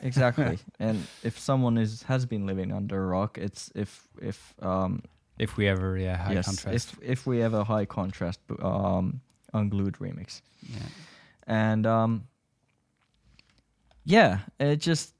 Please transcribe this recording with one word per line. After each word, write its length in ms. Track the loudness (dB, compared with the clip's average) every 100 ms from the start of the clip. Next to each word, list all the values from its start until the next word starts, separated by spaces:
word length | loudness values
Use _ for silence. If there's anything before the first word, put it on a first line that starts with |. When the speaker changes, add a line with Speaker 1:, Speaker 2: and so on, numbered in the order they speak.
Speaker 1:
exactly. 560 | -2 2 4 4 0 -2 -8 -4
And 240 | -2 -2 -4 -8
if 160 | -8 -6
someone 400 | 0 2 4 2
is, 240 | 0 -2
has 240 | -2 -2 0
been 180 | -2 -2
living 260 | -2 -2
under 320 | -4 -4 -2
a 40 | 0
rock, 320 | 0 -2 -4
it's 320 | -8 -8 -14
if, 340 | -8 -8 -8 _ -12
if, 320 | -10 -10 -14 -10
um, 400 | -2 0 0 -2 -8 _ _ -6
Speaker 2:
If 180 | -4 2
we 100 | 2
ever, 300 | 4 0 -2
yeah, 200 | -2 -2
High 160 | -2
Speaker 1:
yes, 120 | 0 -2
Speaker 2:
Contrast. 480 | -4 -2 -4 -4
Speaker 1:
if, 160 | -12 -4
if 160 | -4 0
we 140 | 0
have 160 | 2 2
a 80 |
High 220 | 0 0 -2
Contrast, 540 | -4 -6 -4 -6 -6 _ -6
um, 580 | -2 0 2 2 0 -4 -10 _ _
Unglued 420 | -2 0 0 -2 -4
remix. 420 | -8 -10 -12 -16 _ _ -14
Speaker 2:
Yeah. 120 | -12 -12 -14 -20 -20 -20 _ -2
Speaker 1:
And, 400 | 0 2 2 4
um, 380 | 4 4 0 -4 _ _ _ _ _ _ _ _ _ _ _ _ _ _ _ _ _ 4
yeah, 340 | 8 8 6 -4 _
it 180 | 2 2
just 360 | 2 0 0 _